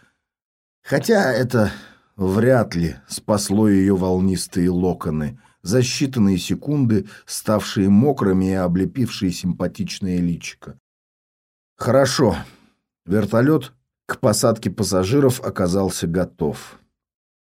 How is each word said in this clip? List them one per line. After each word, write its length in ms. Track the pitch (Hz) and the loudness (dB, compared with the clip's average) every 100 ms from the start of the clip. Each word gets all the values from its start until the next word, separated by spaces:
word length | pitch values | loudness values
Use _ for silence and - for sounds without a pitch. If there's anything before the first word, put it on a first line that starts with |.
| _ _ _ _ _ _ _ _ | _ _ _ _ _ _ _ _
Хотя 480 | - 139 135 214 160 | -4 -2 2 2 2
это 400 | 127 123 120 101 - - _ _ - | 0 0 2 0 -2 -18 _ _ -4
вряд 580 | 92 101 120 131 104 | -2 2 4 4 2
ли 220 | 85 82 - - | -2 -4 -4 -14
спасло 640 | - - 104 - 98 107 | -10 -2 -2 0 2 4
ее 260 | 98 95 95 | 4 4 2
волнистые 760 | 92 92 95 90 - 95 90 | 2 0 0 -2 -4 -2 0
локоны — 680 | 90 92 85 87 78 73 71 _ _ 87 | 2 0 -2 -4 -4 -6 -10 _ _ -2
за 140 | 120 | 0
считанные 580 | 127 - 139 123 98 92 | 0 -2 -2 2 2 2
секунды 680 | - - 139 147 120 107 92 - - | -2 -6 -4 0 2 0 -2 -14 -14
ставшие 640 | - - 107 - - 98 | -10 -2 -2 -2 0 4
мокрыми 600 | 101 143 135 101 92 95 | 4 4 2 0 0 0
и 20 | |
облепившие 800 | 95 92 87 92 135 113 - 95 | 0 0 0 -2 -2 -6 -4 -4
симпатичное 880 | 87 90 85 90 - 90 - 95 90 | -4 -6 -4 -6 -6 -10 -8 -4 -2
личико. 600 | 87 82 - - - - _ _ _ _ _ _ _ _ _ - | -2 -4 -10 -18 -20 -20 _ _ _ _ _ _ _ _ _ -8
Хорошо. 640 | - 131 131 - 120 78 - _ _ _ _ _ - | 2 4 4 2 2 0 -8 _ _ _ _ _ -4
Вертолет 680 | 104 101 113 135 156 - _ _ _ - | -2 0 2 2 2 -2 _ _ _ -12
к 140 | - | -2
посадке 500 | 120 104 120 110 - | 0 2 2 0 -4
пассажиров 720 | 87 92 92 92 143 135 127 | -4 -2 0 2 2 2 0
оказался 640 | 98 95 90 95 95 - 87 | -6 -2 0 0 -2 -2 -4
готов. 720 | 87 87 - 76 - - - _ _ _ _ _ _ | -2 -4 -4 -6 -6 -14 -20 _ _ _ _ _ _